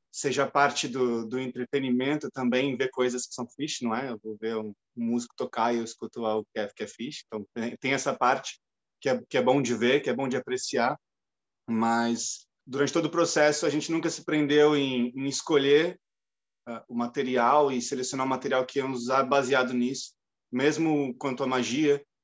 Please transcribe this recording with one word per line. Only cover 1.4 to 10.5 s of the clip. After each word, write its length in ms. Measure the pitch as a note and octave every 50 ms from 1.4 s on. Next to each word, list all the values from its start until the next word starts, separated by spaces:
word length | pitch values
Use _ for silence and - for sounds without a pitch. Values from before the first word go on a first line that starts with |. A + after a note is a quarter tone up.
| C3 B2+ B2 B2 B2 - - C#3 C3+ C3 B2 B2 B2+ C#3 D3+ D3+ D3+ B2+
também, 440 | - C3+ B2 B2 A#2+ B2+ C3+ C#3+ B2+
ver 140 | A#2+ C3+ B2+
coisas 360 | - - B2+ B2 A#2+ B2+ -
que 80 | - -
são 140 | - A#2+
fixe, 360 | - _ - C#3+ D3+ - - B2
não 120 | A#2 A2
é? 160 | A#2+ C#3 C3
Eu 80 | A2+ G#2
vou 160 | - A2 G#2+ G#2
ver 180 | A2 A2 A2+
um, 160 | A2 G#2+ G#2+ G2+ _ _ _ -
um 80 | A#2+ A#2
músico 280 | A#2 A#2+ A#2+ A#2+ - _
tocar 360 | - B2+ B2 - A#2+ A#2 A#2+ B2
e 40 |
eu 60 | A#2 A2+
escuto 420 | A2+ - - A#2+ A2 - A#2+ A#2
algo 200 | A2 G#2+ A2 G#2 _ -
que 60 | A2+
é, 80 | G#2
que 160 | G2+ - - G#2+
é 40 |
fixe, 360 | - - - A#2 D3 D3 - -
então 200 | - A2+ G#2+ G2 - -
tem, 240 | A#2+ A2+ A#2+ -
tem 160 | - - C3 C#3
essa 200 | C3 - D3 A#2+
parte 460 | - B2 B2 C3+ C3+ - - - - _ _ _ _ _ _ _ _
que 100 | - C3+
é, 120 | B2+ B2 - -
que 80 | -
é 40 | C3+
bom 200 | B2 B2+ C3 C#3+
de 120 | C3 A#2 A#2+
ver, 280 | G#2+ A2+ A#2+ C#3 D3
que 80 | - -
é 40 | -
bom 140 | A#2+ C3+
de 80 | B2+ A#2+
apreciar, 640 | B2 - -